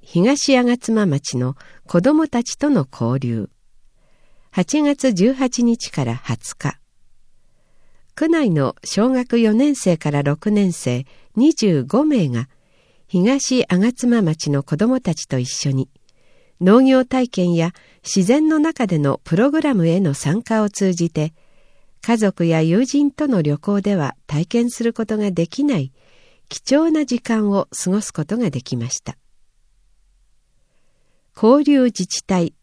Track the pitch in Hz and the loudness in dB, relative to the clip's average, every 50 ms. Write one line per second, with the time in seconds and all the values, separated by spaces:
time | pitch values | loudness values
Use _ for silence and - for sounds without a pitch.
0 | - - - 170 180 247 285 285 - - 269 247 247 240 247 247 - - 226 220 | -8 -4 0 2 2 2 2 0 2 2 2 2 2 2 0 -2 -2 -2 0 0
1 | 208 180 139 139 - - - 123 123 127 131 - - - - - - - - 170 | 2 0 0 -2 -4 -4 -4 -4 -4 -4 -6 -8 -14 -20 -20 -20 -6 -2 0 2
2 | 185 262 302 311 320 302 - 233 240 - - - 285 302 285 196 135 - - - | 2 4 2 2 2 0 -2 -4 -4 -4 -6 -4 -2 0 0 0 0 -2 -4 -4
3 | 117 117 127 135 131 120 117 110 101 - _ _ _ _ _ - - - _ _ | -4 -2 -2 -2 -2 -4 -4 -4 -6 -8 _ _ _ _ _ -20 -20 -20 _ _
4 | _ _ _ _ _ _ _ - - _ - 190 180 - - 311 294 285 285 - | _ _ _ _ _ _ _ -20 -20 _ -4 -4 -2 0 0 0 2 0 0 0
5 | - 262 214 170 190 247 269 262 269 247 - 240 240 233 233 - - - - - | 0 0 2 2 2 2 2 2 -2 -2 0 0 0 0 0 0 -4 -8 -6 -4
6 | 131 120 117 127 - - 117 - - - - - - 143 - - _ _ _ _ | -4 -4 -4 -6 -6 -6 -8 -8 -8 -12 -10 -8 -6 -6 -6 -8 _ _ _ _
7 | - - - - - - - - _ _ _ _ _ _ _ - - - - - | -20 -20 -20 -20 -20 -20 -20 -20 _ _ _ _ _ _ _ -20 -20 -20 -20 -20
8 | - - _ - 302 320 330 330 285 214 165 147 135 123 - _ - - - 196 | -20 -16 _ -2 0 0 2 2 2 2 2 2 0 -2 -4 _ -12 -6 -2 0
9 | 220 254 262 254 247 - 233 233 226 214 214 226 277 302 277 - - 196 170 156 | 0 2 0 -2 -2 0 0 2 2 4 4 4 2 2 0 0 0 0 0 0
10 | - 151 147 143 143 143 147 - - 214 208 208 202 185 165 - - - 123 123 | 0 -2 -2 0 0 0 -2 -2 -2 0 2 2 2 0 0 -2 -4 -4 -4 -4
11 | 139 - - - - - - 214 262 311 320 - - 202 165 139 120 - - 247 | -6 -10 -16 -20 -20 -6 0 2 2 2 2 2 2 2 2 2 0 0 0 0
12 | 302 311 294 233 170 135 120 113 131 - _ _ _ _ _ _ _ _ _ _ | 2 2 2 2 0 0 -2 -4 -4 -6 _ _ _ _ _ _ _ _ _ _
13 | _ _ - 180 180 226 269 277 - - 262 254 - - 180 180 202 240 247 - | _ _ 0 2 2 2 2 0 0 0 0 0 0 0 0 2 2 0 0 -2
14 | - 247 240 226 196 160 160 160 - 147 143 139 139 - 156 151 214 240 262 254 | 0 0 2 2 2 0 -2 -2 -2 -2 -2 -2 -2 -2 -2 0 0 0 0 0
15 | - - 160 - - - 139 127 123 127 - - - 143 135 131 131 - _ _ | -2 -4 -4 -4 -6 -6 -4 -4 -4 -4 -6 -6 -4 -2 -2 -2 -4 -6 _ _
16 | _ _ _ _ _ _ _ _ _ _ _ - 180 185 208 254 262 269 262 262 | _ _ _ _ _ _ _ _ _ _ _ -2 2 4 6 6 6 6 4 2
17 | 254 - - 262 254 247 - - 180 175 170 165 165 175 - _ _ _ _ _ | 2 0 -2 -2 -2 -2 -2 -2 0 0 0 0 0 -2 -4 _ _ _ _ _
18 | - - - 196 180 190 254 302 311 311 320 302 294 330 320 - 247 190 180 151 | -12 -4 -2 0 2 2 2 2 2 2 2 2 0 -2 -2 -2 -2 -2 0 0
19 | 143 139 135 - - - 165 185 233 285 285 320 302 294 262 190 165 165 165 196 | 0 0 -2 -4 -4 -2 0 0 2 2 0 0 0 0 0 2 2 2 2 2
20 | 202 151 139 - - 143 160 220 233 - 226 220 214 208 - - 202 190 180 175 | 0 0 -2 -2 -2 -2 -2 -2 -2 -2 -2 -2 -2 -2 -2 -2 -2 -2 0 0
21 | 170 170 - 160 151 160 - _ _ _ _ _ _ _ _ _ _ _ _ _ | -2 -4 -2 -4 -4 -4 -6 _ _ _ _ _ _ _ _ _ _ _ _ _
22 | - - 233 220 220 196 185 - 175 165 165 160 160 160 170 214 269 254 - 285 | -4 -2 0 2 0 0 0 0 0 0 2 2 2 2 2 0 0 0 0 0
23 | 285 285 - - 302 277 247 185 151 147 147 147 - 202 202 202 190 208 202 185 | 0 0 -2 -2 -2 -2 0 0 0 -2 -2 -4 -2 -2 -2 -2 -2 -2 -2 -2
24 | 147 - - _ _ - 147 147 170 - - 233 240 240 - - 226 233 226 - | -2 -4 -6 _ _ -6 -4 -4 -2 -2 -2 -2 -2 -2 -4 -4 -4 -4 -4 -4
25 | 220 - 220 214 208 202 180 170 170 - - - 285 294 254 165 131 135 - _ | -4 -4 -4 -2 -2 -2 -2 -2 -4 -4 -4 -4 -2 -2 0 -2 -4 -6 -10 _
26 | _ _ _ _ _ _ _ _ _ - - - - - 262 294 320 330 311 311 | _ _ _ _ _ _ _ _ _ -18 -18 -12 -2 0 2 2 4 2 2 0
27 | 294 - 247 226 - - 226 220 214 202 196 196 - - - - - 185 185 214 | 0 -2 -4 -4 -4 -2 -2 0 0 0 0 -2 -2 -4 -8 -8 -4 -2 -2 -2
28 | 208 - - - 151 - 208 240 247 170 139 127 - - 131 120 117 123 - - | -4 -6 -6 -8 -6 -4 -4 -4 -2 -4 -4 -6 -8 -8 -8 -6 -6 -6 -8 -10
29 | - - - _ _ _ _ _ _ _ _ _ _ _ _ _ _ _ _ _ | -10 -12 -16 _ _ _ _ _ _ _ _ _ _ _ _ _ _ _ _ _
30 | _ _ _ _ _ _ _ _ _ _ _ _ _ _ _ _ _ _ _ _ | _ _ _ _ _ _ _ _ _ _ _ _ _ _ _ _ _ _ _ _
31 | _ _ _ _ _ _ _ - - 220 262 294 285 294 285 269 254 247 - - | _ _ _ _ _ _ _ 0 4 6 6 6 6 4 4 4 4 2 0 -4
32 | 180 - - - - - 196 180 170 170 - _ | -8 -8 -8 -8 -4 -2 0 0 0 -2 -4 _